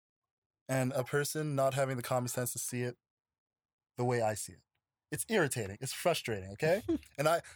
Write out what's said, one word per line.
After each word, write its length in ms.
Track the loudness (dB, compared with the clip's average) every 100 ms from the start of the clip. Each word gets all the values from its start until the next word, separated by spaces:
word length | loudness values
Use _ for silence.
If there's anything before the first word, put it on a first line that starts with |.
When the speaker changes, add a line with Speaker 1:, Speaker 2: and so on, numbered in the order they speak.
| _ _ _ _ _ _ -2
Speaker 1:
and 240 | 0 2
a 100 | 0
person 500 | 0 0 0 -2 -2 2
not 180 | 2
having 240 | 2 0 -2
the 60 |
common 260 | 0 0 0
sense 240 | -2 -4
to 60 | -4
see 240 | -4 -2
it 120 | -4 -6 _ _ _ _ _ _ _ _ _ -2
the 80 | 2
way 160 | 4
I 140 | 2 0
see 180 | -6
it. 80 | -14 _ _ _ _ -8
It's 140 | -6 0
irritating. 500 | 2 2 0 -6 -6
It's 100 | -8
frustrating, 600 | 0 0 2 -2 -4 -6
okay? 320 | -2 2 2 0
Speaker 2:
<laughs> 300 | -4 -4 0
Speaker 1:
And 100 | 2
I, 140 | 2 -2